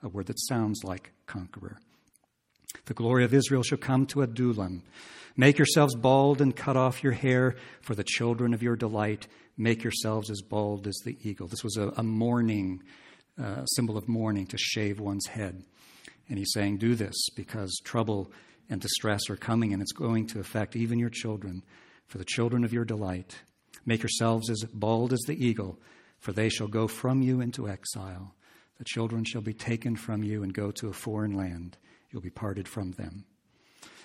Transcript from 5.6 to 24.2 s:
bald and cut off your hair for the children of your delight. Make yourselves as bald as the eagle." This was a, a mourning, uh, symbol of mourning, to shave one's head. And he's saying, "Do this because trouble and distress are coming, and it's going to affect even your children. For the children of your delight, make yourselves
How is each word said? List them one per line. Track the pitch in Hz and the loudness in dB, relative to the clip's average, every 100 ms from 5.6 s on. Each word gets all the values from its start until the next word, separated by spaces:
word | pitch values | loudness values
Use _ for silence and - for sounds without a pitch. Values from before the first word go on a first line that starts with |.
| 139 156 147 120 | 8 8 6 6
bald | 131 135 139 139 | 6 8 8 6
and | 135 - | 4 2
cut | - 131 | 2 4
off | 127 - | 4 2
your | 139 | 0
hair | 110 131 127 127 123 - - | 2 4 6 4 2 -8 -12
for | - 104 | -6 -4
the | |
children | 95 - 117 117 120 | -2 0 0 2 2
of | 117 | 2
your | 120 113 | 2 0
delight. | 113 107 107 107 - - - - | 0 0 0 -2 -8 -20 -16 0
Make | 113 113 | 2 2
yourselves | 117 - 110 110 104 | 0 -2 -2 -2 -4
as | 101 | -8
bald | 98 107 104 101 101 | -4 -2 0 -2 -6
as | 98 - | -6 -8
the | - | -8
eagle." | 107 95 87 | -8 -8 -10
This | 107 | -8
was | 113 107 | -6 -2
a, | 98 - | -4 -2
a | |
mourning, | 113 110 117 120 113 104 95 92 - - - - _ - | -2 0 2 2 2 2 0 -4 -10 -20 -20 -20 _ -10
uh, | 107 131 131 | -6 -6 -4
symbol | - 113 107 | 0 0 -2
of | 104 | -2
mourning, | 113 110 104 92 | 0 0 0 -2
to | 95 | -4
shave | - 110 104 104 | -4 -2 -2 -2
one's | 101 98 - | -4 -4 -6
head. | 113 98 90 - _ - - - - - | -6 -8 -8 -16 _ -20 -20 -20 -20 -8
And | 101 | -6
he's | 101 | -2
saying, | 110 101 101 | 0 0 2
"Do | 113 117 | 2 2
this | 98 - - - | 0 -4 -6 -6
because | 92 107 95 - | -10 -8 -6 -8
trouble | - 120 110 101 92 - - _ - | -4 -2 0 -2 -4 -12 -20 _ -8
and | 95 | -6
distress | 101 - 110 104 - | -4 -2 0 0 -2
are | 98 | -6
coming, | - 113 110 | 0 2 2
and | 98 | 0
it's | 95 | -4
going | - 113 113 110 | -4 0 0 0
to | 104 | -6
affect | 92 107 101 113 | -6 -4 -4 -2
even | 113 117 | 0 0
your | 120 | 0
children. | 113 113 107 98 90 - - - _ _ | -2 -6 -6 -6 -10 -12 -20 -20 _ _
For | 98 | -12
the | 90 | -6
children | - 117 120 117 | 0 2 2 2
of | |
your | 120 117 | 0 -2
delight, | 107 95 92 - - - _ _ - - | -2 -4 -6 -8 -18 -20 _ _ -8 0
make | 117 | 2
yourselves | 117 - | 2 2